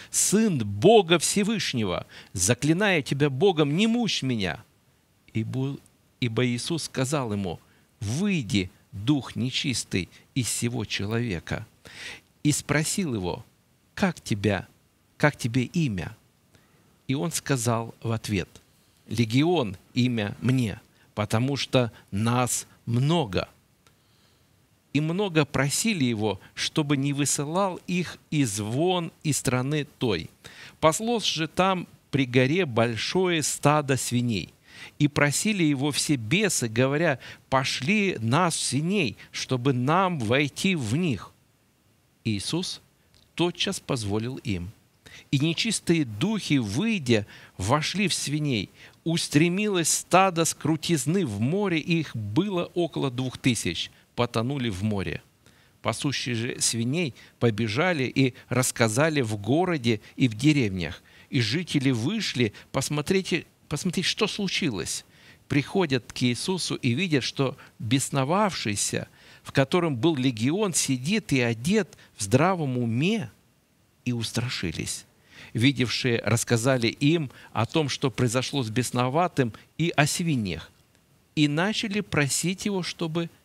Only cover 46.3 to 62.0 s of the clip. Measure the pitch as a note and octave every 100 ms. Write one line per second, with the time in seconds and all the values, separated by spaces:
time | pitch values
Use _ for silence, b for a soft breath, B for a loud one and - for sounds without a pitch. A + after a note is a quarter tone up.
46.3 | G#3+ - C#3+ G#2+ A2 A3+ G#3 B2+ A2 G#2
47.3 | B B - G2 D3 C#3+ F3+ F#3+ - -
48.3 | D3+ D3 A2+ - B B B E3 E3 -
49.3 | - F3 F#3 G#3+ F#3 D3+ - - F3 F#3+
50.3 | E3 D#3+ - C#3+ D#3+ - D#3+ C3 F#3+ D3
51.3 | G2+ B2 F#3+ G3+ E3 - E3 C#3+ A#2+ G#2
52.3 | A2+ G#3 F3+ - F3 E3 D#3 C#3 B2 C3
53.3 | - C3 A2+ F#2 E2 - b b - A#2+
54.3 | A2+ A#2 C#3+ A#2+ F2+ G#2+ G2+ E2+ - -
55.3 | _ b b b b G#2 A2+ D3 - B2+
56.3 | A2+ A#2 - - A#2 A#2 D#3+ D#3 B B
57.3 | B A#2+ G#2 A#2 A2 F#3 D#3+ B2+ C3+ C3
58.3 | B B B2 B2+ - A2+ G#2+ D#3+ D3 A2+
59.3 | G#2+ G2+ D3+ F#3 D#3+ A#2 G#2+ B - C3
60.3 | G#2+ C#3+ D3 G#2+ F#2+ D#2 - b b b
61.3 | C3+ G#2+ C#3+ F3 D3 C3+ A#2+